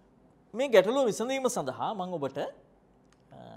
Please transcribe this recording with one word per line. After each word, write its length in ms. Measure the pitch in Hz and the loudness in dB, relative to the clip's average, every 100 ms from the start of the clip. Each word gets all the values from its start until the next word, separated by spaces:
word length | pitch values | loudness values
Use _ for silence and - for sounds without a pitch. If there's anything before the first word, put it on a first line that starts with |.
| _ _ _ _ _ | _ _ _ _ _
මේ 140 | 208 277 | -4 6
ගැටලුව 380 | 220 185 269 254 | 6 6 2 2
විසඳීම 400 | 185 233 269 262 | 0 -2 0 -2
සඳහා 480 | - 143 123 139 | -2 -6 -4 -6
මම 200 | 214 180 | -6 -6
ඔබට, 240 | 175 135 135 | -6 -6 -6
අ, 100 | 539 - - _ _ _ _ _ _ 135 120 | -8 -10 -20 _ _ _ _ _ _ -20 -20